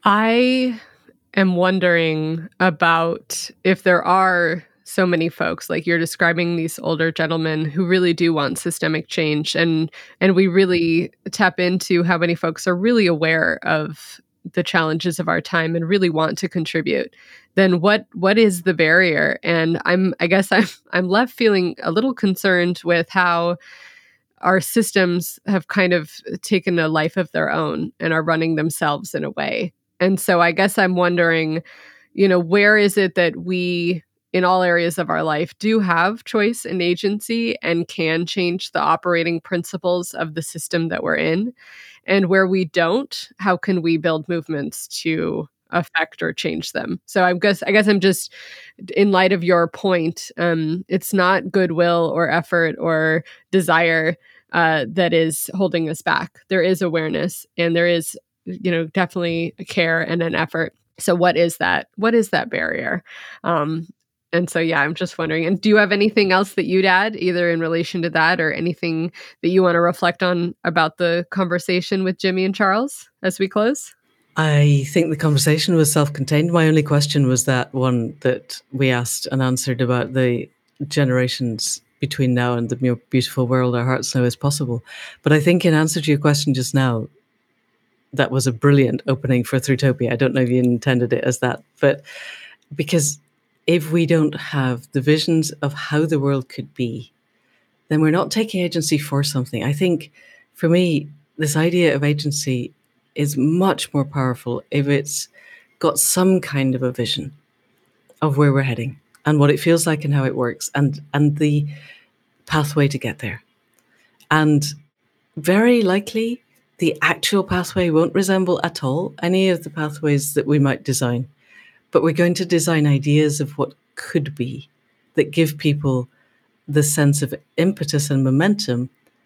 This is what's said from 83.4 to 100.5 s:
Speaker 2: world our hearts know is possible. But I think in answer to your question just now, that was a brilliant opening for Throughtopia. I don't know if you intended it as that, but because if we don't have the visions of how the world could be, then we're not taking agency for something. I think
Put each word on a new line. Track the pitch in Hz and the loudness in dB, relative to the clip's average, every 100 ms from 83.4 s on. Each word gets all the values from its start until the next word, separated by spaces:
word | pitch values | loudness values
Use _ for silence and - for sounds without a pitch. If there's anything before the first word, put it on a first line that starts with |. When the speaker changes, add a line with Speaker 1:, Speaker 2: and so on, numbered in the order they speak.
| 123 | 0
Speaker 2:
world | 127 127 120 | 2 0 0
our | 123 | 0
hearts | 131 117 139 | -2 -2 0
know | |
is | 123 - | 0 0
possible. | 143 147 131 120 - - - - | -2 -2 -4 -4 -8 -20 -20 -4
But | - | 2
I | 151 | 4
think | 156 175 175 | 4 4 4
in | |
answer | 156 156 170 | 4 2 -2
to | 147 | 0
your | 147 | 2
question | 151 143 147 | 2 2 0
just | 131 123 | -2 0
now, | 139 131 117 107 _ _ _ _ _ _ _ _ _ _ | 0 0 -2 -6 _ _ _ _ _ _ _ _ _ _
that | 127 135 | -2 0
was | 131 127 | 0 -2
a | |
brilliant | 117 143 143 127 123 - | 0 4 4 4 0 -2
opening | 135 135 127 | -4 0 0
for | 117 135 | 0 -4
Throughtopia. | 135 127 139 127 117 | 0 0 0 0 -2
I | 117 | 0
don't | 131 | 0
know | 135 | 2
if | 123 | 2
you | 127 | 2
intended | 123 120 139 123 120 | 2 2 2 0 0
it | 120 | 0
as | - 123 | -2 -2
that, | 123 135 _ _ | -2 -4 _ _
but | 139 - - - - - - - _ 147 | 2 2 -6 -20 -18 -20 -20 -20 _ -8
because | 151 170 147 - _ _ _ _ - | -2 0 0 -4 _ _ _ _ 0
if | 170 156 | 0 2
we | 165 160 | 0 2
don't | 165 151 151 | 2 2 -2
have | - 147 131 123 - | -6 -2 -2 -4 -4
the | 139 | -2
visions | 127 156 156 160 151 - | 2 2 2 0 0 -4
of | 143 | -6
how | 147 - 151 156 | -6 -4 0 0
the | 151 | 0
world | 139 139 127 | 0 -2 -4
could | - - | -14 -14
be, | - 123 113 117 _ _ _ _ _ _ _ _ | -6 -6 -6 -14 _ _ _ _ _ _ _ _
then | 156 | 2
we're | 156 | 2
not | 170 - | 2 0
taking | 220 220 185 | -2 -2 -2
agency | 175 170 151 151 | -2 -2 -2 -2
for | - 139 | -2 -2
something. | 143 135 123 117 | -2 -4 -4 -4
I | 120 | -4
think | 147 180 165 - _ - - _ | 0 0 0 -4 _ -20 -20 _